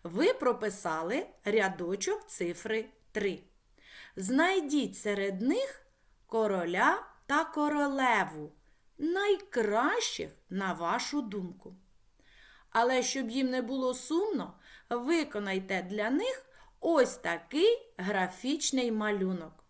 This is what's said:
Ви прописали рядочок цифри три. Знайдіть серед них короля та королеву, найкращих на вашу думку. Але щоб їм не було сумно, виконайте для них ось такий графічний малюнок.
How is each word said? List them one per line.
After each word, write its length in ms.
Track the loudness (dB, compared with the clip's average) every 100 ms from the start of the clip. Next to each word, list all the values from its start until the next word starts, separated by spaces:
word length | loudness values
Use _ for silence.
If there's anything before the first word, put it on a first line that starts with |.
Ви 300 | -6 2 2
прописали 920 | 4 0 0 -2 0 0 -2 -2 -4 -4 -8 0
рядочок 800 | 2 2 -2 -4 -2 -2 -4 -4
цифри 580 | -4 -2 -4 -4 -4 -4 _ _
три. 280 | -4 -2 -4 -12 _ _ _ -20 -20 -16 -6
Знайдіть 840 | 2 4 4 2 2 0 0 -2
серед 440 | -2 0 -2 0
них 400 | 0 0 -2 -8 _ _ _ _ _
короля 760 | 0 0 0 0 2 4 2 -4 -20 0
та 200 | 0 0
королеву, 1040 | 0 0 2 0 2 4 4 2 -4 -12 -14 _ _ _ -6
найкращих 1300 | -2 0 2 2 0 0 2 2 2 0 -2 -6 -10 -12 _
на 240 | -4 -4
вашу 480 | -2 -2 -2 -2 -4
думку. 540 | -4 -6 -8 -10 -18 -20 _ _ _ _ _ -20 -20 -20 _
Але 340 | 2 4 2
щоб 260 | 0 -4 -2
їм 200 | 0 0
не 120 | -2
було 320 | -2 -2 -2
сумно, 600 | -2 0 0 0 -2 -6 -12 -20 -20 _
виконайте 920 | -4 0 0 0 -4 -2 -4 -2 -4
для 280 | -2 -4 0
них 360 | 0 0 -4 -12 -20 -20 _
ось 380 | 2 6 6 2
такий 720 | -4 -4 -4 4 4 4 -2 -6
графічний 920 | -2 0 -2 -2 -2 -2 0 0 0
малюнок. 720 | 0 0 0 0 -2 -8 -18